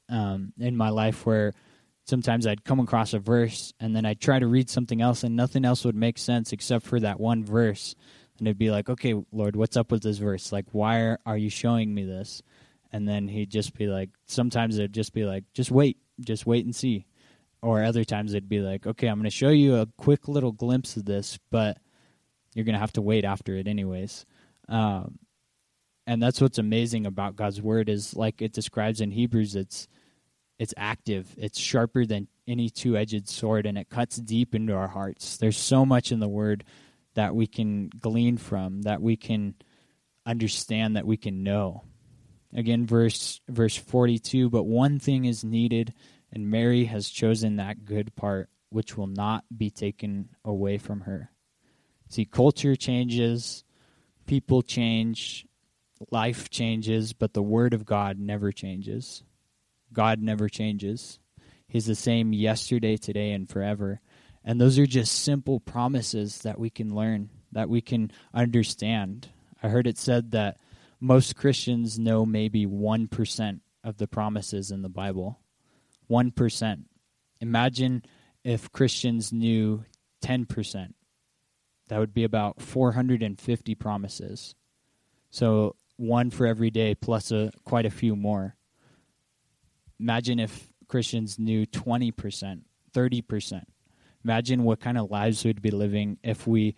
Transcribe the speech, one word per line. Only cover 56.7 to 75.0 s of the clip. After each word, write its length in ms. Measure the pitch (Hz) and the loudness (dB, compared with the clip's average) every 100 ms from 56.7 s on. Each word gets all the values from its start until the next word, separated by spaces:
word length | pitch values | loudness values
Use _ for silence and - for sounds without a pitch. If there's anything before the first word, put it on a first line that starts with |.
| 110 110 110 110 | -2 0 0 0
but 220 | - 110 | -2 -2
the 80 | - | 0
word 320 | 104 110 120 | 2 4 4
of 100 | 117 | 2
God 340 | 107 104 101 98 | 0 0 0 -4
never 340 | 101 104 101 | -4 -2 -2
changes. 720 | 98 95 95 104 110 123 - - _ _ _ _ _ _ | -4 -6 -8 -8 -8 -10 -14 -20 _ _ _ _ _ _
God 300 | 113 110 110 | 0 2 2
never 260 | 110 107 104 | 0 0 -2
changes. 680 | - 107 101 98 117 - - _ _ _ _ _ | -2 -4 -4 -4 -8 -10 -20 _ _ _ _ _
He's 200 | 120 110 | -2 0
the 80 | |
same 380 | 107 - 117 113 | 0 2 2 2
yesterday, 640 | 107 107 110 - 123 110 107 | 2 2 0 0 0 2 0
today, 360 | - 104 104 | -2 -4 -2
and 160 | 101 92 | -4 -6
forever. 520 | 98 98 104 98 98 _ _ _ _ | -4 -4 -2 -4 -6 _ _ _ _
And 140 | 113 120 | -2 4
those 200 | 123 131 | 6 8
are 80 | 139 | 6
just 260 | 127 113 | 4 0
simple 480 | - - 143 135 127 | -2 0 -2 0 -2
promises 760 | - 120 123 135 117 110 104 - | -2 -2 0 0 -2 -4 -4 -6
that 200 | 110 107 | -8 -6
we 120 | 113 | -6
can 240 | - 110 | -6 -6
learn, 340 | 104 110 107 104 - _ | -2 -2 -2 -4 -12 _
that 160 | 110 95 | -6 -2
we 140 | 120 | -2
can 280 | - 120 110 - _ | 0 -2 -2 -6 _
understand. 960 | 117 120 117 110 - 107 113 95 107 - - _ _ | 0 2 4 2 -2 -2 -2 -4 -8 -14 -20 _ _
I 60 | 107 | 0
heard 180 | 117 120 | 2 2
it 120 | - | 0
said 320 | - 120 117 | 0 0 0
that 280 | 110 104 - _ - _ - | -2 -2 -4 _ -20 _ -4
most 360 | 127 131 - - | 4 6 6 2
Christians 640 | 139 131 - 120 117 113 | 2 2 0 0 0 0
know 260 | 113 113 | 2 4
maybe 400 | 110 107 107 107 | 4 2 0 0
one 440 | 101 101 107 110 110 | 0 0 0 0 -2
percent 520 | - 107 - 107 95 - _ | -2 -4 -2 -6 -6 -14 _
of 140 | 113 101 | -10 -6
the 80 | 107 | -6
promises 640 | - 107 107 101 101 98 | -2 -4 -4 -6 -6 -6
in 100 | 98 | -8
the 80 | 95 | -8
Bible. 520 | 90 | -6